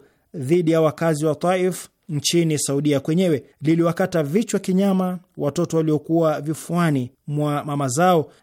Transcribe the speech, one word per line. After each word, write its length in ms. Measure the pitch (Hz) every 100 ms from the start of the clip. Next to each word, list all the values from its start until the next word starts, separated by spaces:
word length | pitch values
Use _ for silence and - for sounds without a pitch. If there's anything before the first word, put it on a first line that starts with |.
| _ _ _
dhidi 380 | 175 131 180 160
ya 100 | 160
wakazi 440 | 156 151 165 147 156
wa 100 | 147
Taif 520 | 175 185 180 175 - _ -
nchini 500 | 147 - 170 165 151
Saudia 400 | - 139 147 139
kwenyewe. 440 | 160 165 185 143 - -
Liliwakata 640 | 143 165 170 165 185 165
vichwa 360 | 143 190 233 196
kinyama 600 | - 185 196 190 185 180 - -
watoto 400 | 143 156 165 165
waliokuwa 640 | 160 151 151 165 160 143
vifuani 720 | 147 151 - 170 170 139 123 _ -
mwa 360 | 147 147 147
mama 240 | 151 143 135
zao 440 | 135 180 170 139 -